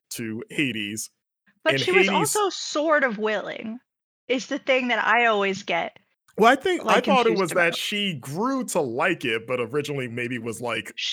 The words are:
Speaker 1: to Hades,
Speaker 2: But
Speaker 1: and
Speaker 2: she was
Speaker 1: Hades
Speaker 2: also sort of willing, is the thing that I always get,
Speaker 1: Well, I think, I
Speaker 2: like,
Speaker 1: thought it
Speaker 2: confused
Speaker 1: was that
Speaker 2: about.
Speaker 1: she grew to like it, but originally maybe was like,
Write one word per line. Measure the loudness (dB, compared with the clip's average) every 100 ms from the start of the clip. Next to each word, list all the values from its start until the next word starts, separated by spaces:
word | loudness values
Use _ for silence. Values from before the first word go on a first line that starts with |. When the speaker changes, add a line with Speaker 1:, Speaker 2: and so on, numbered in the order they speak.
| _
Speaker 1:
to | -8 -6 -8 -6
Hades, | -2 -2 -2 -6 -6 -10 _ _ _ _ _
Speaker 2:
But | 0 2
Speaker 1:
and |
Speaker 2:
she | 4
was | 4 4
Speaker 1:
Hades |
Speaker 2:
also | 4 2 2 0
sort | -2 -6 -2 2 2
of | 2 0
willing, | -2 -2 -4 -8 -10 -12 -16 _ _ _ -4
is | -4 -2
the | -6
thing | 0 0 2
that | 0
I | 2 4 4
always | 2 0 -2
get, | -4 -4 -4 -8 _ _ _ 4
Speaker 1:
Well, | 4
I | 6
think, | 2 -2 2
I | 2
Speaker 2:
like, |
Speaker 1:
thought | 4 4 4
it |
Speaker 2:
confused | 2
Speaker 1:
was | 2
that | 2 2
Speaker 2:
about. | 2
Speaker 1:
she | -4 -4 -4
grew | -4 -8 -4 -2 -2 -2
to | -2
like | -2 0 0 0
it, | 0 -2 -2
but | -4
originally | -2 -2 -2 -4 -6
maybe | -4 -4 -4
was | -6 -6
like, | -4 -4 -6 -8 -4